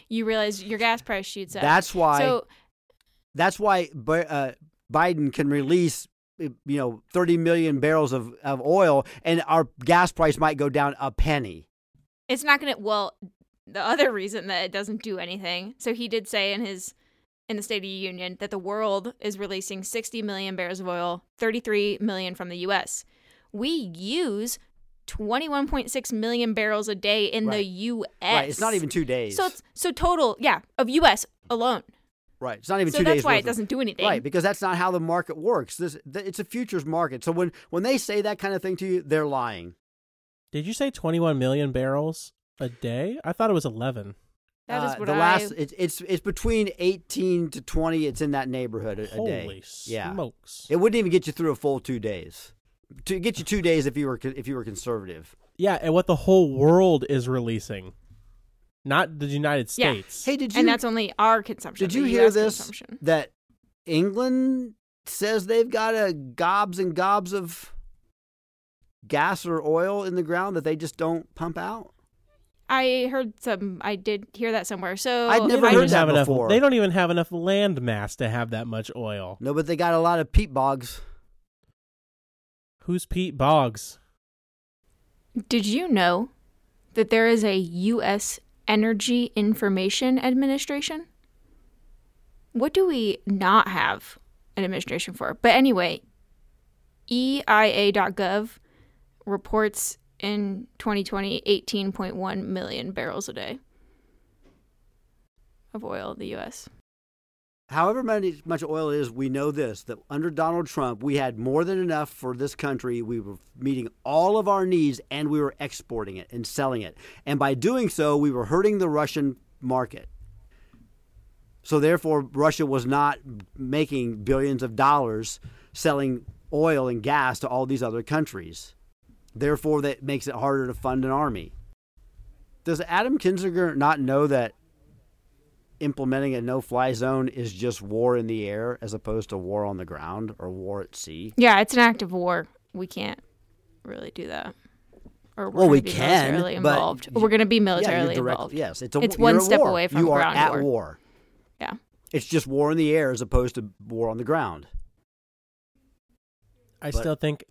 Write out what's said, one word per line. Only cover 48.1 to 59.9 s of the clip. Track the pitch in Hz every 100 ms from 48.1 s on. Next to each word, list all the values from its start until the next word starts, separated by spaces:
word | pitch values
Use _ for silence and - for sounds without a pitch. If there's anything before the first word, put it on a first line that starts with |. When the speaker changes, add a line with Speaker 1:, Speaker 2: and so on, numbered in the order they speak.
| -
Speaker 2:
in | 151
that | 139 131
neighborhood | 127 123 110 110 101
a, | 107 110
a | 220
day. | 95
Speaker 3:
Holy | 82 95 - - -
Speaker 2:
Yeah. | 113 85
Speaker 3:
smokes. | 190 143 - - - -
Speaker 2:
It | 165
wouldn't | 214 226
even | 185
get | 175 156
you |
through | 147 165
a | 131
full | 147 135
two | - 123
days. | 107 92 80 - - _ _ _ _ 135 -
To | 185
get | 202 175
you |
two | 160 208
days | 170 160 139
if | 139
you | 139
were | 120
co-, | 131
if | 135 120
you | 131
were |
conservative. | 113 98 123 113 92 80 80 _ _ -
Speaker 3:
Yeah, | 196 180
and | 160
what | 165 180
the | 160
whole | - 190 156 135
world | 147 175 185 151 123
is | 139 123
releasing, | 127 117 113 - 101 92 - - - - - _ _ _ _ 139
not | 139 165 151
the | 143
United | 143 147 147 117 -
Speaker 1:
Yeah. | 226